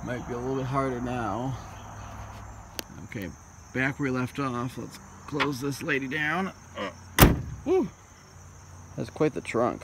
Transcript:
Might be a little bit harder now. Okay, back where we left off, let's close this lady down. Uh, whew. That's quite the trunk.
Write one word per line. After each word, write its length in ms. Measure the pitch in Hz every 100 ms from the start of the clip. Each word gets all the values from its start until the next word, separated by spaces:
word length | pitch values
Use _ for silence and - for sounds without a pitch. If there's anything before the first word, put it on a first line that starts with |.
Might 220 | 98 120 -
be 60 |
a 40 | 120
little 160 | 127
bit 120 | 135 131
harder 340 | 139 135 123
now. 560 | 123 123 110 104 131 127 - - - - - - - - - - - - - -
Okay, 240 | 87 113 92 - - - -
back 240 | 123 131 139
where 140 | 143
we 40 | 127
left 220 | 127 -
off, 400 | 139 120 123 120
let's 200 | 117 - - - -
close 340 | 143 139 131
this 220 | 139 135
lady 240 | 165 143 131
down. 460 | 151 151 165 190 - - -
Uh, 120 | - - - - - - - -
whew. 240 | - 370 226 - - - - - - - - - - -
That's 140 | 117
quite 240 | - 156
the 60 | -
trunk. 420 | - 117 117 62